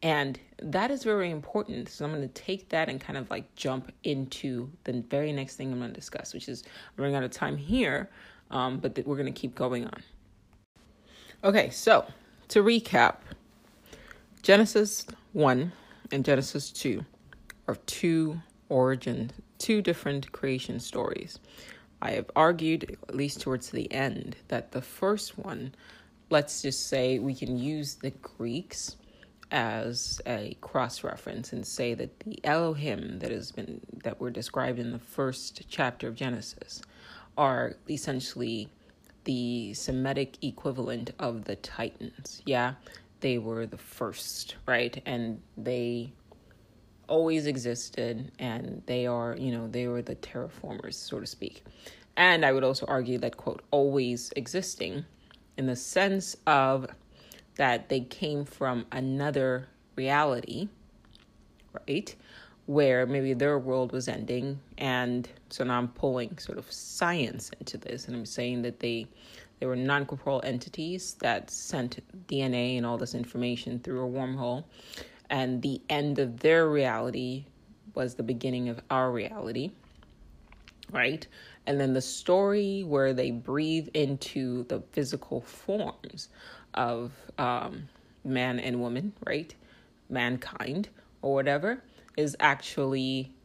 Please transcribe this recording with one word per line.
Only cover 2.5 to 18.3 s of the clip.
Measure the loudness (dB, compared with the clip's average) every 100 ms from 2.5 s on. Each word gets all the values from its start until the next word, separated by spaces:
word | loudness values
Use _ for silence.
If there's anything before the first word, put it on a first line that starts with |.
| -6 -2
that | 0 0
and | -2
kind | -6 -8
of, | -6
like, | -8 -10 -6
jump | -4 -4 -6 -6
into | -2 -2 -2 -6 -4 -4 -6 -10
the | -4 -4 0
very | 0 0
next | -2 -6 -8
thing | -6
I'm | -4
gonna | -6
discuss, | -10 -12 -12 -10
which | -12 -10
is, | -12 -12
I'm | -18 -18 -4
running | -2 0
out |
of | -2
time | -4 -4 -4
here, | 0 2 2 0 -4 -12 -20 -20 _
um, | -2 0 0
but | -2 -2
th-, | -2
we're | 0
gonna | -2
keep | -2 -6 -2
going | 0 0 -4
on. | -10 -16 -20 -20 -20 _ -20 _ _ -20 -20 -20 -20 -20 0 6
Okay, | 6 6
so | 2 8 8 8 -10 -20 -20 2
to | 6
recap, | 8 6 4 6 6 4 -10 -18 -20 -20 -20 -20 -20 -20 -20 -20 -20 -8
Genesis | 8 10 10 6 4 0 -8 -14 -8
one | 4 6 6 2 -4 -20 -20 -4
and | 0 4
Genesis | 4 4 -4 -6
two | -4 -2 -2 -4 -16 -20 -20 -20 -12 -4
are | -4 -4
two | 0 4 4 4